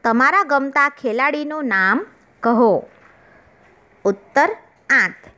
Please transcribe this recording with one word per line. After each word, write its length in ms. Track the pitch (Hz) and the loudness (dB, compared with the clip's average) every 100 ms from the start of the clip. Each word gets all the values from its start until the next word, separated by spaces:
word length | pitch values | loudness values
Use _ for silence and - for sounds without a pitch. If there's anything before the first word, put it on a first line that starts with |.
તમારા 400 | 233 226 269 370 | 0 0 2 2
ગમતા 460 | 339 285 269 294 285 | 2 -2 0 0 -2
ખેલાડીનું 760 | 285 254 226 277 302 294 311 269 | -2 -6 -2 -2 -2 -6 -6 -2
નામ 400 | 190 190 247 427 _ _ _ | 0 0 0 -4 _ _ _
કહો. 440 | 233 233 233 165 - - - _ _ - _ _ _ _ _ _ 202 | 0 2 2 2 -4 -20 -20 _ _ -20 _ _ _ _ _ _ -4
ઉત્તર 500 | 196 - 269 339 440 _ _ - | -4 -4 0 0 -2 _ _ -2
આઠ. 400 | 277 185 - - | 0 0 -6 -20